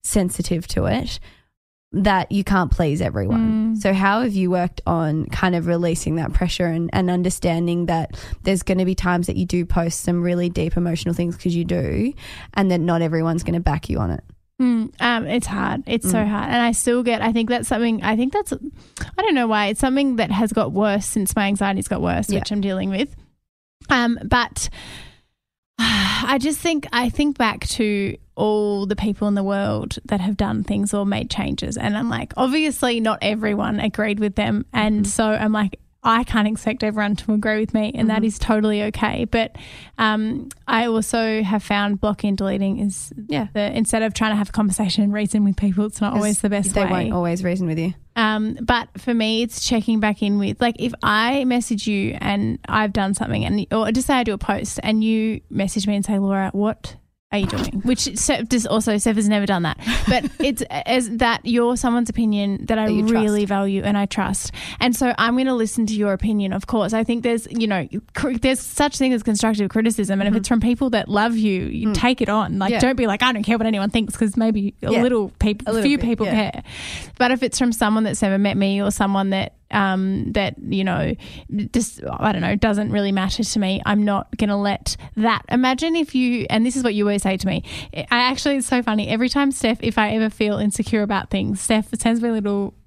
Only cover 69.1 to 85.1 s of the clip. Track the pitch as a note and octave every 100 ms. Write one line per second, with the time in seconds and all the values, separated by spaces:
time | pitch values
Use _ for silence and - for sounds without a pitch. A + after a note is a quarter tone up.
69.1 | B3 G#3 G#3 A3 G#3 G3 A3 A3+ A3 G3
70.1 | G3 G3+ G#3+ G3 A#3 A3+ A#3+ C4 A3 -
71.1 | G3+ A3 A#3 G#3+ F#3 - - G#3+ G#3 B3
72.1 | B3+ G#3+ G#3+ G3 F#3+ F#3+ A3+ B3 B3+ A3+
73.1 | G3+ B3 A#3 G3+ A#3 A3 G#3+ G3 A#3 A3
74.1 | - A3 G3+ A3+ G#3 G3+ - - A3+ B3
75.1 | A#3+ G3+ - G#3 G#3 - A3+ C#4 C#4+ A#3
76.1 | A#3 G#3 A3 G3+ - - - - - -
77.1 | - B3 B3+ B3 - B3 A3+ G#3+ G#3+ A3
78.1 | - G3+ G3 G3+ G3 G3 G3 G3+ - G3
79.1 | G3 G3 F#3+ F#3+ _ _ G#3 G3 F#3+ F#3+
80.1 | F#3+ - G#3+ G3 - - G3 F#3+ F3+ D#3
81.1 | A3 - - - G3+ G#3 - A3+ - C2+
82.1 | - G#3+ F#3+ E3+ G3+ A3+ G3+ G#3+ G#3 G3+
83.1 | G3 F#3+ - A3 - F#3+ F#3+ - G#3 G#3
84.1 | G3 - - G#3 G3+ G3+ G3 - - -